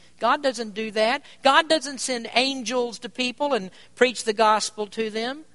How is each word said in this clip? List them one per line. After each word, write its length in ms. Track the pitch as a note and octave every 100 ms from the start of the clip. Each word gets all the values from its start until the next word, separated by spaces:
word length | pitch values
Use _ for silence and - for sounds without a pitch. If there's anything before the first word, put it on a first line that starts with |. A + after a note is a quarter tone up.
| - -
God 240 | A3+ D4
doesn't 320 | C#4+ A#3 A3+ F#3+
do 160 | A3
that. 320 | G#3 A3 C#4 - -
God 260 | C4+ C#4+ D#4+
doesn't 320 | D#4+ C4+ C4+
send 300 | - B3 A3+ A3+
angels 640 | C4+ C4+ G#3+ B3+ A#3+ G3+
to 100 | A#3+
people 440 | - B3 A#3+ D4
and 180 | B3+ F#3 - - -
preach 300 | B3 G#3+ -
the 80 |
gospel 520 | G#3 A3 G#3+ - - G#3
to 220 | - A3
them. 360 | G#3+ A#3 D4 D#4